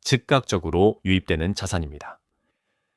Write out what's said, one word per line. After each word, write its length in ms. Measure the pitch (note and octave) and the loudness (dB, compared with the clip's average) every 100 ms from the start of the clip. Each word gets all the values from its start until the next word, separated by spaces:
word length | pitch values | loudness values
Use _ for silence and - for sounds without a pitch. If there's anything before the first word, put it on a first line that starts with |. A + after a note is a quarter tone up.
즉각적으로 1000 | - B2+ - C#3 - G2 E2+ E2+ G#2 - | -2 -2 2 0 0 -4 0 4 4 2
유입되는 520 | F#2+ F#2 - D#2+ F2 G2+ | 0 0 0 -2 -2 -4
자산입니다. 640 | - F2+ D2+ D2 - - _ _ _ _ _ _ _ | -4 -6 -6 -12 -18 -18 _ _ _ _ _ _ _